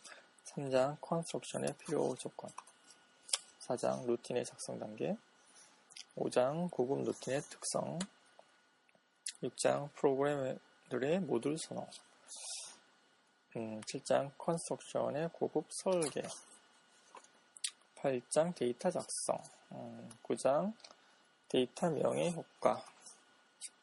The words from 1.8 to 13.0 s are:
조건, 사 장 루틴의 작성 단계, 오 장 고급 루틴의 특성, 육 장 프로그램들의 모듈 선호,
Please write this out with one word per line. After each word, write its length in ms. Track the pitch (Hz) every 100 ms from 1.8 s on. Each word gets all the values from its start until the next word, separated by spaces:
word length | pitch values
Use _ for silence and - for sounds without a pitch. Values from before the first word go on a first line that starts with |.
| - 147 143 131
조건, 340 | - - - - - - - - _ _ - - - -
사 160 | - 123
장 300 | 127 131 127
루틴의 380 | 120 - 123 123
작성 340 | - - 120
단계, 380 | 107 107 135 214 - _ - - - - - - - -
오 140 | 135
장 400 | 127 127 156 175
고급 340 | - 123 139
루틴의 380 | 120 117 - 135
특성, 580 | 156 - - - - 151 190 - _ - - _ _ _ _ _ _ _ - -
육 100 | 131 -
장 320 | 135 135 143 -
프로그램들의 1200 | 151 135 143 143 131 - - _ - 123 135 180
모듈 380 | 160 117 139 160
선호, 280 | - 123 - - - - - - - - - - - _